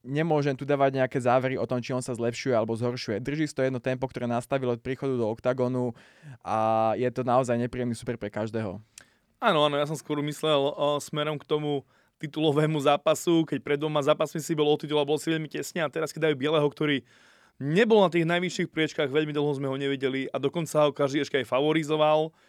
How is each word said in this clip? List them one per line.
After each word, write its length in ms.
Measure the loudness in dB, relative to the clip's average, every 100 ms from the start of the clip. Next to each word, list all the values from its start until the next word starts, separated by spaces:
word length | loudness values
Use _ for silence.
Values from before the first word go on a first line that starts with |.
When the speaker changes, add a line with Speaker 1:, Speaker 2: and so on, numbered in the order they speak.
Speaker 1:
nemôžem 480 | -6 -2 0 2 0 -2
tu 80 |
dávať 360 | 0 2 2 2
nejaké 200 | 0 0
závery 360 | 2 4 2 -2
o 80 |
tom, 160 | -2 -4
či 160 | -4 -6
on 80 |
sa 80 | -4
zlepšuje 400 | -4 -2 -2 0
alebo 240 | 0 0 -2
zhoršuje. 440 | -2 -4 -4 -4
Drží 280 | -4 -4 -2
si 80 | 0
to 80 |
jedno 160 | -2 0
tempo, 280 | -4 -4 -4
ktoré 200 | -4 -4
nastavil 480 | -4 -2 -2 -2 -4
od 40 |
príchodu 320 | -6 -6 -4 -2
do 120 | -2
oktagonu 680 | -2 -2 0 0 -2 -4 -6 -18 _ -20 -12
a 480 | -4 0 2 2 2 2
je 80 | -2
to 160 | -2
naozaj 320 | 2 2 2 0
nepríjemný 400 | -2 -4 -4 -4
super 240 | -6 -6
pre 80 | -6
každého. 480 | -4 -4 -4 -4 -8 -14 -20 -20 _ _ -2
Speaker 2:
Áno, 180 | 2 4
áno, 120 | 2 2
ja 80 | -2
som 80 | -4
skôr 240 | -4 -4
myslel, 520 | -4 -2 0 2 0
o, 280 | 0 -2 -2
smerom 400 | -4 -6 -4 -6
k 80 | -2
tomu 360 | -2 0 -2 -4 _ _ _
titulovému 560 | -10 0 2 4 2 2
zápasu, 720 | 2 2 2 0 4 2 2
keď 160 | -2
pred 160 | -2 -2
dvoma 240 | 0 0
zápasmi 360 | 2 2 0 -4
si 120 | -4
bol 160 | 2 2
o 80 | 2
titul 240 | 0 -2
a 80 | 0
bol 80 | 0
si 160 | 0
veľmi 160 | -2 -4
tesne 320 | -8 -6 -4
a 80 | -4
teraz, 240 | -2 -6
keď 160 | -2 -2
dajú 80 | 0
Bieleho, 320 | 2 2 2
ktorý 320 | 0 0 0 -4 _ _ _ _ -8
nebol 400 | 0 2 6 6
na 80 | 6
tých 160 | 4
najvyšších 480 | 0 0 -2 -4 -4
priečkách, 400 | 0 -2 0 0
veľmi 240 | 0 0 0
dlho 160 | 0
sme 160 | -2 -4
ho 80 | -2
nevideli 560 | -2 -2 -2 -2 -4
a 80 | -4
dokonca 480 | -2 -4 -2 2 2
ho 80 | 2
každý 240 | 0 0
ešte 240 | 0 -2
aj 20 | 0
favorizoval. 840 | 0 2 2 2 2 4 4 0 _